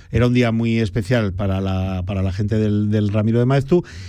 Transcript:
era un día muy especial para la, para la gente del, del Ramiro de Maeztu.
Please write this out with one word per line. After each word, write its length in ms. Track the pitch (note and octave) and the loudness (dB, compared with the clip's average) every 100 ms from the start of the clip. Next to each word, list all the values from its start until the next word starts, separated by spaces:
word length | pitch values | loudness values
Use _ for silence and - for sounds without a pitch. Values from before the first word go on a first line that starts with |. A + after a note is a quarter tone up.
| - | -4
era 160 | A2+ B2 | 0 2
un 60 | |
día 200 | B2 A#2 | 4 2
muy 260 | A2+ A#2 A2+ | 2 0 0
especial 560 | G#2 A#2 G2+ B2 G#2 | 0 -2 0 0 0
para 260 | F#2 G2 F#2+ | -2 -2 -2
la, 420 | F#2+ F#2+ F#2+ F#2 F2+ | -2 -2 -2 -4 -4
para 160 | G2 | -4
la 100 | F#2+ | -4
gente 240 | F#2 G2+ A2 | -2 -2 0
del, 320 | G#2+ G#2 G#2 | 0 0 0
del 180 | G#2+ G#2 | 0 0
Ramiro 280 | A2 G#2+ A#2 | 0 2 2
de 40 | B2 | 2
Maeztu. 380 | C#3 C#3 F3 - - | 2 2 0 0 -10